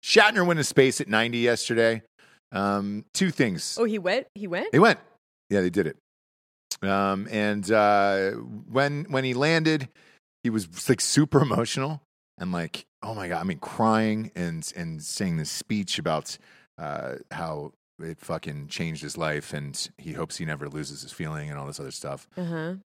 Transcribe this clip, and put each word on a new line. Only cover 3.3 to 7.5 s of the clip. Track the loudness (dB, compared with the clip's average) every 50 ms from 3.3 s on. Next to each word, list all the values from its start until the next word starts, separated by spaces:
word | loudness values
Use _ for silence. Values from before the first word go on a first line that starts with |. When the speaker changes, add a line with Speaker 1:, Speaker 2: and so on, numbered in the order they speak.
Speaker 1:
things. | 2 2 2 2 2 -2 -4 -6 -2 0
Speaker 2:
Oh, | 0
he | 0 0 -2
went? | 0 0 0 0 -2 _ _
He | -12 -8
went? | -6 -4 -4 -4 2 4
Speaker 1:
He | 6
went. | 6 6 6 2 -2 _ _ _ _ _ _ _ _ _
Yeah, | 0 2 2
they | 2
did | 2 2 0 0
it. | -2 _ _ _ _ _ _ _ _ _ _ _ _ _ _ _ -12 -6 -2 0
Um, | 2 2 2 2 0 -2 -4 -4
and, | -2 -2 0 0